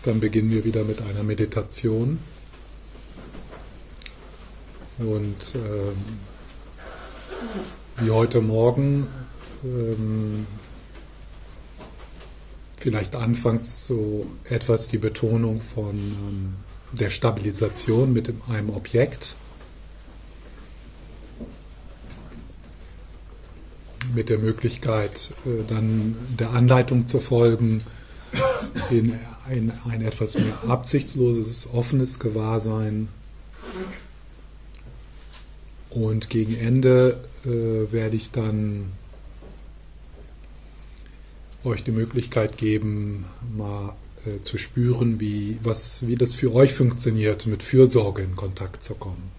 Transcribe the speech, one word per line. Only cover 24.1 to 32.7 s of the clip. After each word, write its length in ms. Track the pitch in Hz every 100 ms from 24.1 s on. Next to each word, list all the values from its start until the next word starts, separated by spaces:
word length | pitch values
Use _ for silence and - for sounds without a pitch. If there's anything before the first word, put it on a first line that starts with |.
| 117
mit 140 | 113
der 80 | 110
Möglichkeit, 960 | 110 110 113 - - 110 101 - - - 131
äh, 220 | 113 110
dann 480 | 110 110 110 110 113 123 117
der 120 | 113
Anleitung 560 | 120 123 127 123 123 120
zu 120 | 135
folgen, 640 | - 120 120 110 117 110 - - - - - - - - - - -
in, 280 | 117 117 117 - - 127
in 220 | 127 110 - 120
ein 120 | 113
etwas 360 | 110 - 110 -
mehr 200 | 110 104 117
absichtsloses, 1000 | 123 - 143 - 135 123 117 110 117 -
offenes 460 | 117 120 135 127 -
Gewahrsein. 880 | 113 107 107 113 110